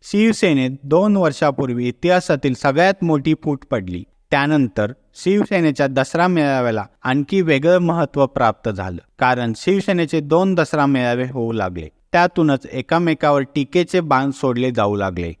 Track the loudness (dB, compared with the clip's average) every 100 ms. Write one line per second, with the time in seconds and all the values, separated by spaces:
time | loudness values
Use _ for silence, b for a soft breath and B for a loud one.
0 | -2 2 2 2 2 2 0 -6 0 2
1 | 2 2 0 0 -2 0 -4 -2 -4 -2
2 | 2 2 2 0 0 0 0 2 2 2
3 | 0 0 0 -2 -2 -6 -4 -6 -4 -10
4 | -12 _ _ 0 2 2 0 0 -4 -4
5 | _ -6 0 0 2 0 0 0 0 0
6 | -2 0 2 2 2 0 0 -2 -6 _
7 | -2 -2 0 0 2 2 4 2 2 0
8 | -2 0 0 2 0 0 -6 -6 -8 -10
9 | _ _ 0 0 -2 -4 0 0 0 -2
10 | 0 -2 0 2 2 0 0 0 2 2
11 | 0 -2 -4 -4 -4 -2 -4 -6 -14 _
12 | _ 0 2 2 0 0 -4 -12 -2 0
13 | 0 0 0 0 0 -4 -2 -2 0 -2
14 | 0 0 0 -2 -2 0 -2 0 -2 0
15 | -4 -4 -8 -10